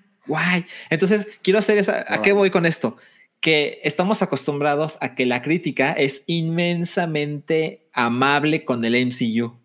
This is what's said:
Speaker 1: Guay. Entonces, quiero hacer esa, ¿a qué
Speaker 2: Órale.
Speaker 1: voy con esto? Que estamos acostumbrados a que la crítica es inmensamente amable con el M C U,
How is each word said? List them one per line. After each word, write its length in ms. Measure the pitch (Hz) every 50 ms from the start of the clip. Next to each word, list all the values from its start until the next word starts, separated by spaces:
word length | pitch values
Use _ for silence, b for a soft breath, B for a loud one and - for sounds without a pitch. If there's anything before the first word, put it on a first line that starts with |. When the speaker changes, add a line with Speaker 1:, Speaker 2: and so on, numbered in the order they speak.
| _ _ _ _ _
Speaker 1:
Guay. 380 | - 151 156 165 180 180 175 175 B B B B B
Entonces, 380 | 160 156 190 185 214 208 202 - - _
quiero 160 | - 190 190 220
hacer 180 | 208 - 214 208
esa, 220 | 196 208 - -
¿a 200 | - - - -
qué 100 | - 196
Speaker 2:
Órale. 20 | 202
Speaker 1:
voy 160 | 202 196 190
con 140 | 185 185 170
esto? 300 | 165 156 - - 113 - b b b b b b b _ _
Que 380 | - 160 156 151 147 - - - -
estamos 380 | 151 - - 180 196 220 -
acostumbrados 760 | 185 - - - - 151 143 143 143 147 147 147 160 151 - -
a 140 | 147 123 -
que 100 | - 127
la 160 | 123 123 123
crítica 520 | 123 147 165 175 - 151 123 - 131 147 -
es 300 | - 139 135 - - -
inmensamente 1600 | - 170 170 160 160 165 170 175 175 175 170 175 170 - 196 175 165 151 151 147 147 147 143 - - 160 160 160 - - - _ _ _
amable 720 | 127 120 117 117 123 135 143 143 143 147 156 156 156 -
con 200 | - 127 117 113
el 80 | 113 117
M 160 | 123 127 123
C 300 | 123 - 127 113 110 117
U, 160 | 120 117 - _